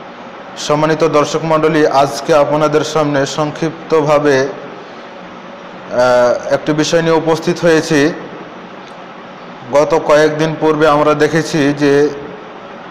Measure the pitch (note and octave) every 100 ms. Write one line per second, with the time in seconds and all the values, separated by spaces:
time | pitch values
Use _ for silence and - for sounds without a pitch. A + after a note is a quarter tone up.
0 | - - - - - - - D3+ D#3 D#3+
1 | D#3+ D3 C#3+ D#3 D#3+ D#3 D#3 D#3 D3+ C3+
2 | C#3+ - - D#3 C#3+ D3 D3+ D3 C#3 D#3+
3 | D3+ C#3+ C#3 - D3+ D3 D#3+ - - D#3+
4 | D3 D3 D3 C3+ C#3 - - - - -
5 | - - - - - - - - - A#2
6 | B2 B2 B2 A#2+ - C#3 - D3+ D3+ E3
7 | E3 E3 D#3 D#3+ F3 E3 E3+ D#3+ - D3+
8 | D3 F3 - - - - - - - -
9 | - - - - - - - C3+ D3+ D#3+
10 | - D3 D#3 D3+ D#3+ D3+ D#3 D3+ D#3 D3
11 | D3+ D3+ D3+ D#3+ D#3 E3 C#3 C#3+ C#3+ C#3+
12 | D3 C#3+ - - - - - - -